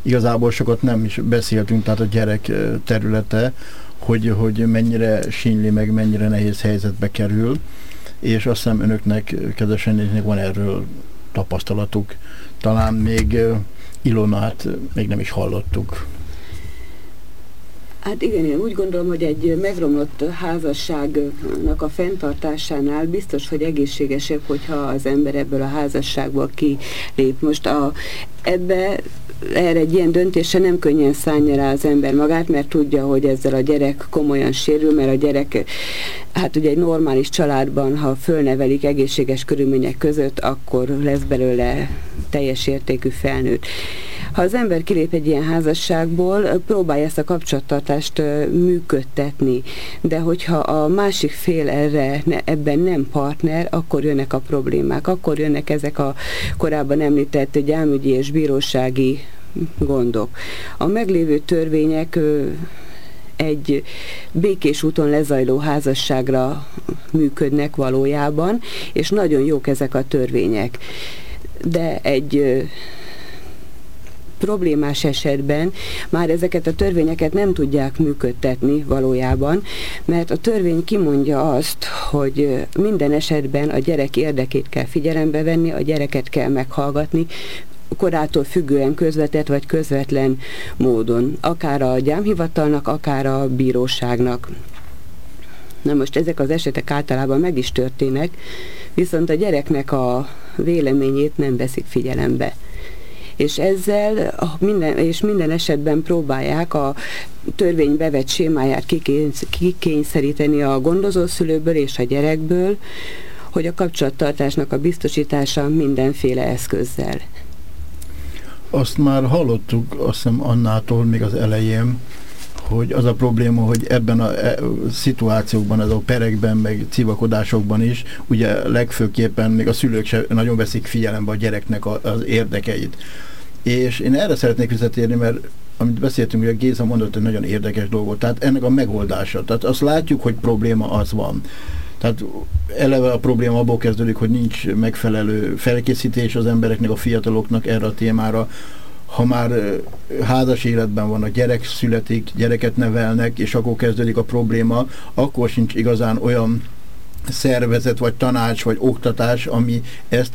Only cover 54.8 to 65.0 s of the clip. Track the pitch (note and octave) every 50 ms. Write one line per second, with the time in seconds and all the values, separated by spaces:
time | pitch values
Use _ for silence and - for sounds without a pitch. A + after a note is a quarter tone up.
54.8 | C#3 C3+ C3+ C3+ D3 - F#3 F3+ - - D3+ - D3+ D#3 D3 C#3+ C#3+ - D3+ D3+
55.8 | D3 D3 D3 - C#3+ C#3 C3+ - - - - - - - - - - D#3+ D3+ D3+
56.8 | C#3+ C3+ C#3+ D3+ D#3 D3 D3 C#3+ C#3+ C#3+ - D3 C3+ C3+ - D3 C#3 C#3+ D3+ D#3+
57.8 | D#3+ D3+ C#3+ C#3 C3+ C3+ C3 B2+ C#3 C#3+ C#3+ D#3+ D#3 D3 C#3 C3+ C#3+ - - C3+
58.8 | B2+ C3 B2+ C3 C3+ B2+ C3+ C3+ - - - - - - - - E3+ D#3+ - -
59.8 | - C#3 C#3 C3+ B2 A#2+ A2 A2+ G#2+ - - - - - - - - - - -
60.8 | - D#3 G3 A3+ A#3 F#3+ F#3+ E3+ E3 D#3 D3 D3+ D3+ - F3 E3 D#3+ D#3+ D#3 D#3
61.8 | D3+ D#3 D#3 D#3 D#3+ D#3+ - E3+ D#3 D3+ D3+ D3 C#3 - D#3 D#3 E3 - - -
62.8 | - - - - - - - - - - - - D#3+ D#3 D3+ D3 C#3+ - C#3+ C#3
63.8 | - - - - - - - - - - - E3 E3+ G#3 F#3+ F#3+ - D3+ D3 -
64.8 | - D#3 D3+ -